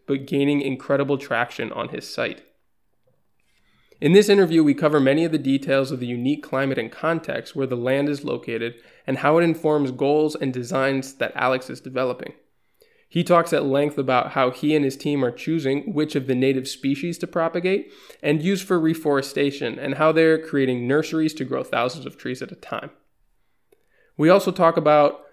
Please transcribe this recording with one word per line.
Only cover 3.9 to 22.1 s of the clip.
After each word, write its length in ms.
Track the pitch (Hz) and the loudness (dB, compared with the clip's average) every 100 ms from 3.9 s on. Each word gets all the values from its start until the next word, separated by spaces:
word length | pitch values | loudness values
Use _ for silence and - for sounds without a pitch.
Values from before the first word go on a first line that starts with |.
| - | -2
In 140 | 151 | 6
this 160 | 190 208 | 6 8
interview, 340 | 202 175 165 | 6 6 4
we 100 | 151 | 4
cover 280 | 139 151 147 | 4 2 4
many 240 | 131 147 165 | 4 2 0
of 80 | |
the 40 | 151 | -2
details 540 | 131 135 135 135 135 | 0 -2 0 0 0
of 80 | 131 | -4
the 80 | 123 | -6
unique 360 | 120 127 147 | -4 -2 -2
climate 340 | - 131 139 135 | -4 -4 -2 -2
and 120 | 113 | -6
context 680 | - 156 165 160 135 - 151 | -4 -4 -2 -4 -8 -8 -6
where 100 | 131 | -4
the 80 | 123 | -2
land 320 | 123 139 143 | 0 0 0
is 160 | 143 | -4
located 520 | 139 120 - 113 117 - - _ - | -6 -6 -6 -6 -6 -10 -20 _ -6
and 120 | 135 | 0
how 200 | 151 160 | 2 4
it 40 | |
informs 480 | 170 160 156 151 135 | 2 0 0 0 -2
goals 420 | 123 143 151 156 | -2 0 2 0
and 200 | 151 139 | -2 -6
designs 600 | 127 120 135 135 135 135 - | -6 -4 -2 0 -2 -6 -6
that 200 | 117 - | -6 -2
Alex 340 | 127 131 131 | 0 -2 -6
is 120 | 127 | -14
developing. 500 | 131 127 131 123 - - _ _ _ _ _ _ _ | -8 -4 -4 -4 -12 -16 _ _ _ _ _ _ _
He 140 | 165 | -2
talks 300 | 175 175 170 | 4 4 4
at 120 | 151 143 | 0 2
length 340 | 135 147 147 | 0 0 -2
about 320 | 131 127 - | 0 0 0
how 180 | 135 127 | 0 0
he 260 | 123 151 156 | 0 0 2
and 80 | |
his 140 | 139 135 | 0 -2
team 260 | 151 143 | -2 0
are 60 | 123 | -2
choosing 640 | 123 - 160 135 139 220 | -4 -4 -2 0 -2 -2
which 220 | 151 151 147 | -2 -2 -2
of 100 | 127 | -2
the 80 | |
native 340 | 127 131 135 127 | 0 2 0 -4
species 520 | - 135 143 175 175 | -6 -4 -2 -4 -6
to 80 | 170 | -6
propagate 640 | 175 165 175 180 190 - - - - | -2 -2 -2 -2 -2 -4 -18 -20 -6
and 180 | 147 151 | 0 0
use 180 | 170 190 | 2 -2
for 160 | 190 180 | 0 2
reforestation, 1000 | 160 160 151 139 135 147 143 139 117 117 | 2 2 0 0 0 0 -2 -2 -6 -6
and 160 | 139 135 | -6 2
how 160 | 156 | 2
they're 320 | 160 160 160 | 4 4 4
creating 440 | 160 139 131 123 120 | 0 0 2 0 2
nurseries 480 | 147 156 160 156 - | 0 0 0 -2 -2
to 100 | 131 | -6
grow 180 | 131 | -6
thousands 440 | 127 120 123 143 | -2 -2 -2 -4
of 100 | 127 | -14